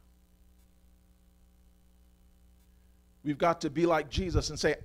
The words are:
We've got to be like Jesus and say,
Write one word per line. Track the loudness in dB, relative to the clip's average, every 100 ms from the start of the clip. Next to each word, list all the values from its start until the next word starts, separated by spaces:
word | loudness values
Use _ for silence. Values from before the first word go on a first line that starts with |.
| -20 _ _ _ -20 -20 -20 _ -20 -20 _ _ _ _ -20 -20 -20 -20 -20 -20 -20 _ -20 -20 -20 -20 -20 -20 -20 -20 _ _ -6
We've | 0
got | 2 2
to | -2
be | 0 2
like | 2 0
Jesus | -4 -2 0 -2
and | 0
say, | 0 0